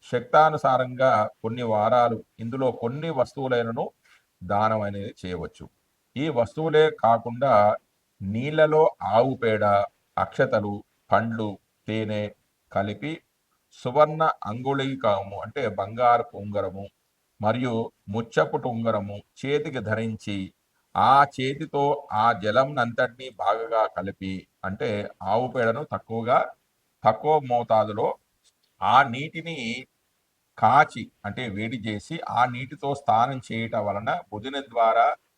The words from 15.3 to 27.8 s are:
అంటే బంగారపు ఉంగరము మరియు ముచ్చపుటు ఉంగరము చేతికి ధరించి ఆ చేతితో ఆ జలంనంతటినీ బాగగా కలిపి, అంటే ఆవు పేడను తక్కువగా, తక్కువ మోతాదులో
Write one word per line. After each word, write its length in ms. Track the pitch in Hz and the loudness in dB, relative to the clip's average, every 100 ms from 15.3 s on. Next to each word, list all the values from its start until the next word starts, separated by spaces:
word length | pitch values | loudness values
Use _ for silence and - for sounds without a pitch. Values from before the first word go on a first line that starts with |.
| 98 | -10
అంటే 260 | 107 143 117 | -10 -6 -4
బంగారపు 680 | 98 98 117 120 120 117 98 | -4 -6 2 4 4 2 -10
ఉంగరము 500 | 104 101 98 98 101 _ _ _ _ _ | -6 -4 -4 -8 -14 _ _ _ _ _
మరియు 520 | 107 120 127 113 113 - - | -2 0 0 -2 -4 -10 -8
ముచ్చపుటు 600 | 110 113 - 151 151 120 | -6 -2 0 0 -2 -4
ఉంగరము 480 | 113 113 104 101 101 - - | -2 -2 -2 -4 -10 -16 -10
చేతికి 420 | 135 147 147 131 | -2 -2 -2 -6
ధరించి 760 | 104 110 113 107 - 101 95 - _ _ _ - | -4 -2 -4 -6 -8 -8 -8 -14 _ _ _ 2
ఆ 280 | 113 135 | 6 6
చేతితో 800 | 143 - 131 143 156 135 143 143 - | 4 2 -6 -6 -4 0 0 0 -2
ఆ 200 | 104 113 | 2 2
జలంనంతటినీ 960 | 101 107 120 135 127 120 113 123 120 131 | 2 2 2 2 0 -2 0 -2 -4 -16
బాగగా 560 | 110 98 110 113 113 107 | -4 -2 -2 0 0 0
కలిపి, 600 | 90 95 - 95 95 - _ | -2 -8 -8 -8 -8 -12 _
అంటే 440 | 95 101 127 104 - - | -10 -6 -4 -4 -6 -10
ఆవు 240 | 98 110 127 | -2 -2 -2
పేడను 380 | 127 113 120 156 | 0 0 -2 -6
తక్కువగా, 460 | - - 113 117 147 - - _ _ _ _ | -8 -6 -6 0 0 0 -8 _ _ _ _
తక్కువ 360 | 110 110 151 156 | 0 2 2 0
మోతాదులో 800 | 131 120 117 110 | 2 -2 2 2